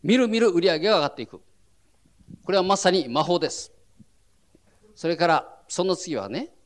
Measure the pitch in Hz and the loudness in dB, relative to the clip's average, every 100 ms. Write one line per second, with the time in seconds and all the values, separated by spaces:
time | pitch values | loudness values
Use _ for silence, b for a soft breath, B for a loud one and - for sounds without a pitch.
0 | - 247 240 226 226 170 180 160 190 202 | 2 2 2 2 2 4 2 2 2 2
1 | 143 - 113 92 _ _ _ _ _ _ | 0 -6 -16 -16 _ _ _ _ _ _
2 | _ _ - - - 196 185 196 185 185 | _ _ -20 -16 -2 -2 2 2 4 2
3 | 131 131 156 175 151 - - _ _ _ | 0 -2 0 0 -2 -8 -16 _ _ _
4 | - _ _ _ _ _ _ _ _ _ | -20 _ _ _ _ _ _ _ _ _
5 | 165 165 170 156 - - _ - 185 175 | -4 0 2 2 0 -20 _ -4 -2 -2
6 | - 135 98 139 302 _ | -4 -8 -6 -10 -12 _